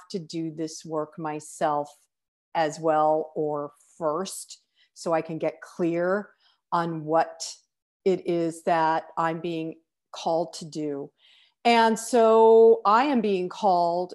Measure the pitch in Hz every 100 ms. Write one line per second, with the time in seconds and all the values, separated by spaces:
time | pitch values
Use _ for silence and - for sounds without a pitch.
0 | - 202 156 165 165 156 160 160 165 156
1 | 151 - 160 151 - - 160 147 143 -
2 | _ _ _ _ _ 165 156 156 160 151
3 | 156 156 - - 151 147 147 - _ -
4 | 160 156 190 - - - _ _ _ -
5 | 185 160 156 160 160 - - - 170 170
6 | 175 196 202 _ _ _ _ 170 170 160
7 | 151 160 - - - - _ _ _ _
8 | 196 180 - 170 165 165 - 170 160 160
9 | - - 165 165 170 165 160 - _ _
10 | _ - - 165 170 - 165 156 151 143
11 | 147 _ _ _ _ _ 233 233 226 220
12 | - 247 226 220 226 226 226 226 202 220
13 | 285 262 214 190 180 - 208 175 170 175
14 | 180